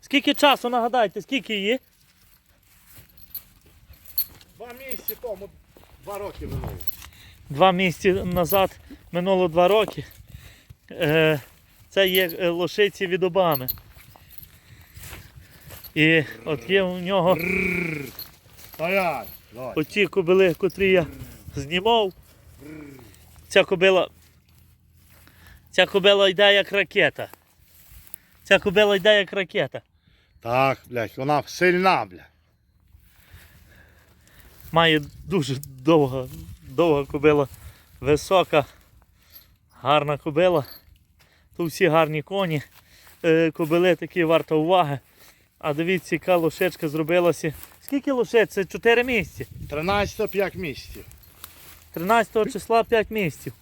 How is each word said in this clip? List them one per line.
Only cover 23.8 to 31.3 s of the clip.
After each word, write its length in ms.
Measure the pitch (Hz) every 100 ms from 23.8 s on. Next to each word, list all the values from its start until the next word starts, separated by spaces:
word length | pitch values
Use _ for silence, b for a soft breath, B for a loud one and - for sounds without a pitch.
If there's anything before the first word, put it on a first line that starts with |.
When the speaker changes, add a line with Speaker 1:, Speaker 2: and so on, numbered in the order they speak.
| 190 185 - _ _ _ _ _ _ _ _ _ _ b b b b b b
Speaker 1:
ця 140 | - 185
кобила 440 | 202 190 202 196
йде 240 | 180 202 202
як 160 | 190
ракета. 560 | 202 180 202 151 - 110 - _ _ _ _ - - - B B B
Ця 160 | - 190
кобила 360 | 202 185 214 202
йде 240 | 190 208
як 140 | 185
ракета. 480 | 196 185 202 139 127 _ _ _ _ _ _
Speaker 2:
Так, 380 | 117 127 135 127 -
блядь, 260 | 120 110 -
вона 260 | 135